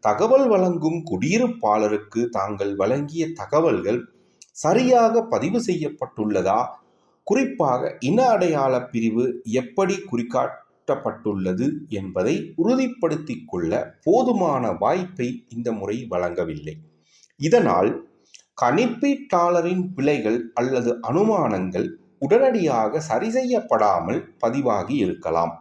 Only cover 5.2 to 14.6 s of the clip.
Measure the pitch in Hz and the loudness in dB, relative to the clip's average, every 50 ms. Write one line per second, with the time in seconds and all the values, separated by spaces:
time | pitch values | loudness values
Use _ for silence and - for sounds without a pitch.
5.2 | 220 - - 107 - 170 202 240 - - 180 156 151 143 - - - - _ - | 0 2 -2 -2 0 0 -2 -2 0 0 -2 -2 -2 -6 -6 -8 -10 -10 _ -4
6.2 | 107 107 104 95 90 92 98 113 123 - - - _ _ _ _ _ _ _ _ | -2 0 0 0 2 2 2 2 0 -2 -6 -14 _ _ _ _ _ _ _ _
7.2 | _ - - 262 269 - - - 170 139 127 123 135 - - - 117 131 175 233 | _ 0 2 2 2 0 0 0 0 2 2 0 0 -4 -6 -4 -2 0 2 4
8.2 | 262 254 226 202 180 175 160 147 135 135 127 123 120 - - 117 113 113 107 117 | 4 4 4 4 2 2 2 2 2 2 2 0 -2 -2 -4 -2 0 0 0 2
9.2 | 123 131 117 - - - 107 127 127 117 - - 190 185 196 185 - - - 117 | 0 0 -2 -6 -8 -2 -2 -2 -2 -2 0 0 0 2 0 -4 -4 -6 -4 -4
10.2 | 117 117 - 131 127 - - - - _ _ _ _ - 143 127 - 120 - - | -4 -2 0 0 -2 -2 -4 -10 -20 _ _ _ _ -4 -4 -2 -2 -6 -8 -4
11.2 | - 110 101 98 92 92 92 95 120 143 156 151 151 - 107 101 98 95 90 - | -6 -4 -4 -2 -2 -2 -2 0 -2 -2 -4 -4 -10 -8 -8 -8 -8 -6 -4 -2
12.2 | 110 113 156 - 156 - - - 170 208 254 262 269 247 240 - - 165 151 - | 0 0 0 -2 -4 -10 -4 -2 0 2 2 2 0 -2 -4 -2 -2 -2 -2 -2
13.2 | 156 - 120 - - - - 90 85 80 92 123 - - - _ _ - 185 240 | -6 -8 -10 -10 -10 -8 -6 -4 -2 -2 -2 -2 -4 -6 -12 _ _ 2 4 4
14.2 | 262 240 240 202 180 165 143 131 | 4 2 2 2 2 0 0 0